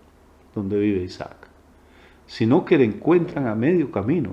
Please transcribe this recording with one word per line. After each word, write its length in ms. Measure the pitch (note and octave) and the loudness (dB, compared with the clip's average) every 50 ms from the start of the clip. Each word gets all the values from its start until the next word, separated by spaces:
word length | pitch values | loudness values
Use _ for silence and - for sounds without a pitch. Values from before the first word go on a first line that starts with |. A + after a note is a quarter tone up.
| _ _ _ _ _ _ _ _ _ _ _ | _ _ _ _ _ _ _ _ _ _ _
donde 240 | A2 G2+ F#2+ G#2 G#2 | -8 -6 -2 -2 0
vive 240 | G#2 G#2 G2+ F#2 F2+ | 0 0 0 -2 -4
Isaac, 460 | F#2 - - - - - - - - _ _ _ _ _ _ _ _ _ - - - - _ _ | -6 -10 -12 -14 -16 -16 -20 -20 -20 _ _ _ _ _ _ _ _ _ -20 -20 -20 -20 _ _
sino 380 | - - - A2+ A2 C3 F3 - | -20 -4 -2 2 4 4 2 4
que 140 | - F#3+ D3 | 2 4 4
la 60 | B2+ | 4
encuentran 640 | G#2+ G2+ - - D3 E3+ F3+ E3 D#3+ - D3 C#3 | 2 2 -2 0 2 2 2 2 0 -4 -4 -4
a 80 | A#2+ G#2+ | -4 -2
medio 360 | A2 A#2+ D3+ F#3 F3 D3 A#2+ | 0 0 2 2 2 0 -2
camino. 400 | - G2+ G2 A2+ D#3 F3+ B2+ F#2+ | -4 -4 -2 0 -2 -2 -2 -4